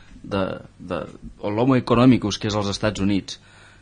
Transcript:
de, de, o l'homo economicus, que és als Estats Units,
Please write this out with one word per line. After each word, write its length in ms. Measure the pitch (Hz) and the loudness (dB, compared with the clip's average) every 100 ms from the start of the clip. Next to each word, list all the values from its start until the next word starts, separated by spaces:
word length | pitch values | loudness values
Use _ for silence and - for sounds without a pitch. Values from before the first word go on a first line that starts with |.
| - - | -20 -20
de, 180 | - 98 92 - - - | -6 -4 -4 -6 -14 -20
de, 240 | 90 87 - - - - | -8 -8 -8 -14 -20 -10
o 60 | 101 | -6
l'homo 240 | 104 131 127 | 0 2 2
economicus, 600 | - 117 131 113 104 - | 2 4 6 6 2 -4
que 80 | 107 | -4
és 80 | 104 | -2
als 140 | 101 | -2
Estats 300 | 98 107 101 | -2 -2 0
Units, 320 | 98 98 - - - - - - | 0 0 -2 -16 -18 -20 -20 -20